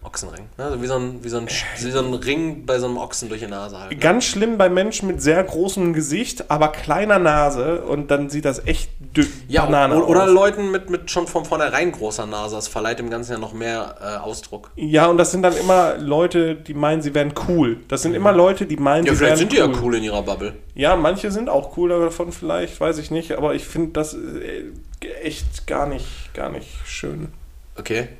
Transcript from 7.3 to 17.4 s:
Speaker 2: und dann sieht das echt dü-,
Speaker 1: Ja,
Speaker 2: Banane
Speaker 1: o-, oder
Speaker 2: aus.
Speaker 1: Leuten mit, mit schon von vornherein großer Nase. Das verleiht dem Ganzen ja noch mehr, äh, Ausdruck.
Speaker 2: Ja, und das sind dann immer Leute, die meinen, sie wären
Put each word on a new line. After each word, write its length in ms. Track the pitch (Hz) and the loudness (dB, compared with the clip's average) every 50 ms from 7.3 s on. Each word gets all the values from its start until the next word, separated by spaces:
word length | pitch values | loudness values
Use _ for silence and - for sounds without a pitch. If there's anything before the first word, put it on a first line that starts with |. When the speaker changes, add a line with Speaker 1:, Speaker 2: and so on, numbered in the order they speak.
| 151 151 147 147 135 123 123 147 170 170 - | 6 6 4 4 2 0 0 0 0 -2 -2
Speaker 2:
und 260 | - 143 147 147 139 143 | -2 -2 -2 0 2 2
dann 180 | 143 143 139 | 2 2 -2
sieht 140 | 143 147 151 | -4 -2 -2
das 200 | 147 131 - - - | -2 -2 -2 -2 0
echt 200 | 165 - - - - - 143 - - | 0 0 0 -4 -8 -10 -12 -4 2
dü-, 100 | 151 147 139 - - 123 - | 2 2 2 2 -10 -12 -2
Speaker 1:
Ja, 160 | 131 156 147 | 0 2 2
Speaker 2:
Banane 320 | 151 151 143 139 135 135 | 4 4 4 4 6 4
Speaker 1:
o-, 100 | 156 175 | 4 4
oder 160 | 165 165 180 190 | 6 6 6 8
Speaker 2:
aus. 60 | 190 | 8
Speaker 1:
Leuten 400 | 185 185 196 202 202 208 202 196 | 8 8 8 6 2 0 -4 -2
mit, 200 | 190 190 190 - | -2 -2 -2 -2
mit 200 | 180 175 - - | -6 -6 -4 -4
schon 160 | - 180 170 | -2 -2 -2
von 180 | 165 - 170 156 | -2 -2 -4 -2
vornherein 460 | 156 165 151 151 139 117 135 165 180 | -2 0 0 0 0 2 0 0 0
großer 340 | - - 113 107 107 - 113 | -2 -4 -6 -6 -4 -6 -6
Nase. 300 | 107 107 104 104 107 107 | -6 -6 -6 -6 -6 -6
Das 140 | 107 104 - | -6 -8 -6
verleiht 320 | - 113 107 110 117 117 | -6 -4 -2 -2 -4 -4
dem 100 | 120 120 | -6 -6
Ganzen 220 | 117 117 120 117 123 | -6 -6 -6 -6 -6
ja 60 | 110 | -8
noch 140 | 110 104 107 | -8 -8 -8
mehr, 440 | 110 117 117 117 113 107 - - - | -8 -6 -4 -4 -4 -6 -8 -10 -12
äh, 160 | 98 101 107 101 - | -10 -8 -8 -8 -8
Ausdruck. 460 | 107 110 - - - - 104 - - - | -8 -10 -10 -12 -14 -14 -14 -16 -16 -12
Speaker 2:
Ja, 300 | - 147 151 151 151 160 | -8 -4 2 4 6 6
und 120 | 170 175 170 | 6 6 6
das 140 | 170 160 - | 4 4 4
sind 100 | 185 185 | 2 2
dann 140 | 180 170 | 4 2
immer 400 | 151 175 185 185 185 180 160 143 - | 2 2 4 6 6 6 4 2 -2
Leute, 560 | 147 143 143 151 175 175 170 175 165 160 160 | -2 0 2 2 2 2 2 2 2 2 0
die 200 | 151 - - 151 | -4 -8 -10 -4
meinen, 280 | 147 147 147 156 160 147 | 0 0 2 2 2 -2
sie 100 | 147 139 | 0 0
wären 220 | 151 147 147 143 - | 0 0 0 -2 -4